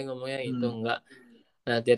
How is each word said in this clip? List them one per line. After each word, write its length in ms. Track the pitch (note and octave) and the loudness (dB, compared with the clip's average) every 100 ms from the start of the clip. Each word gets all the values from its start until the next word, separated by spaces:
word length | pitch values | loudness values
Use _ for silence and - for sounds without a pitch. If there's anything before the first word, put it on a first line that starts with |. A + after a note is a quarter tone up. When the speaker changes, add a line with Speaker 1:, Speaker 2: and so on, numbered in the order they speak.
| C3+ | -6
Speaker 1:
ngomongnya 320 | B2+ B2+ C3+ C3 | -8 -6 -6 -4
itu 200 | B2 A#2+ | -2 -2
Speaker 2:
Hmm. 80 | A2+ | -2
Speaker 1:
enggak. 160 | A2+ A#2+ - - - - _ _ - | -2 -4 -6 -20 -20 -20 _ _ -2
Nah, 100 | A#2 | 0
dia 80 | A#2+ | 4